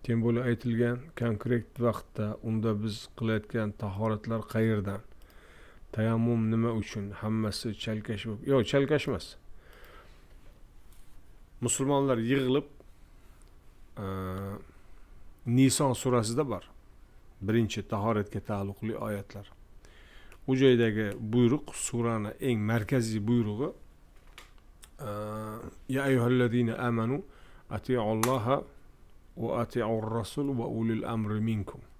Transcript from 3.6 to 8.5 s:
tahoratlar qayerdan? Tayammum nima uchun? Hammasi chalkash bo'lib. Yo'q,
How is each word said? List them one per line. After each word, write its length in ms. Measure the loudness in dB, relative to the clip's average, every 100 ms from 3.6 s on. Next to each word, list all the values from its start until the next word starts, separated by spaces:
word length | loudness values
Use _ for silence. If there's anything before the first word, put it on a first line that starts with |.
| -4 -4
tahoratlar 580 | -6 -2 0 0 -2 -4 -2
qayerdan? 480 | 2 4 2 0 -6 -10 -20 -20 -20 -20 -20 -20 -20 -8
Tayammum 580 | 0 2 4 4 4 4
nima 200 | 4 2 0
uchun? 300 | -2 -6 -6 -6
Hammasi 540 | -2 0 0 -2 -6 -4
chalkash 420 | -4 -4 -4 -6 -4
bo'lib. 180 | -6
Yo'q, 160 | 2